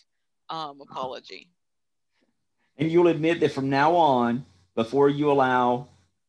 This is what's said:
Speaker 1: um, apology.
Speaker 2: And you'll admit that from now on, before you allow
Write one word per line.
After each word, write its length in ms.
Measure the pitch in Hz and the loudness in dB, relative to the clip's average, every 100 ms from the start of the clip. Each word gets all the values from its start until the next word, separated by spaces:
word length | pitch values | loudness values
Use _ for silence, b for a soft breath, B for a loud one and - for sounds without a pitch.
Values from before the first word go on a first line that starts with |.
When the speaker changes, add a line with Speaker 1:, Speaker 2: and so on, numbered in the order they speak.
| _ _ _ _ - | _ _ _ _ -14
Speaker 1:
um, 300 | 160 151 143 | -12 -12 -14
apology. 680 | 143 151 131 120 - 90 _ _ _ _ _ _ _ _ _ _ _ _ _ - | -16 -10 -10 -10 -16 -20 _ _ _ _ _ _ _ _ _ _ _ _ _ -6
Speaker 2:
And 140 | 160 | 0
you'll 140 | 170 170 | 2 2
admit 320 | 156 160 170 | 2 -2 0
that 120 | 147 | -2
from 180 | 135 135 | -2 -2
now 240 | 139 151 175 | 0 2 2
on, 480 | 151 127 117 120 - _ _ | 2 2 0 -2 -8 _ _
before 340 | 113 113 135 143 | -6 -2 2 2
you 220 | 143 147 | 2 0
allow 580 | 139 127 127 123 123 139 _ _ _ | 2 2 2 0 -2 -6 _ _ _